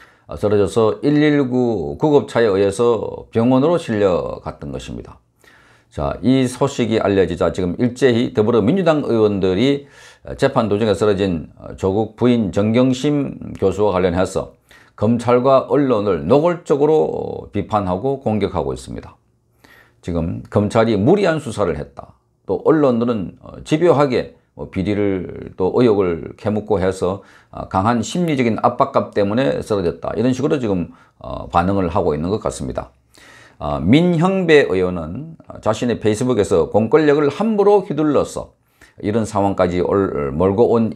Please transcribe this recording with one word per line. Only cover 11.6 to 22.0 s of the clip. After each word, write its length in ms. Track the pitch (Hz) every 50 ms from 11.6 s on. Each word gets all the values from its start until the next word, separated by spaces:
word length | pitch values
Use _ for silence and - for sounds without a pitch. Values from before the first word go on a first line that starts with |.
| - - -
조국 400 | - - 98 95 110 110 104 -
부인 360 | - 120 123 123 117 107 87
정경심 1000 | 82 101 104 110 113 123 127 131 127 123 - 147 147 143 135 - - - - - - -
교수와 320 | 98 95 92 101 104 101
관련해서 640 | 92 92 92 90 82 90 95 90 - 80 - - - _ _ _ - - _ _ _
검찰과 680 | - 110 113 120 113 - 123 120 123 123 135 135 131
언론을 680 | - - 127 147 143 127 120 104 101 104 90 76 71 90
노골적으로, 640 | 127 147 160 175 170 170 - - 156 139 147 156 156
어, 560 | 156 156 - 50 - - - - - - -
비판하고 720 | - 101 - - 110 104 95 92 90 92 117 135 139 135
공격하고 520 | - 110 107 104 98 90 - 82 69 69
있습니다. 440 | 64 - - - 60 55 - - - _ _ _ _ _ _ _ _ _ _ - - - _ _ _ _
지금 420 | - 92 85 82 80 87 107 58 - -
검찰이 460 | - 104 104 101 - 113 113 117 110
무리한 440 | 95 104 143 202 208 196 170 160 151
수사를 360 | 151 120 104 104 101 85 76
했다. 380 | 73 69 - - -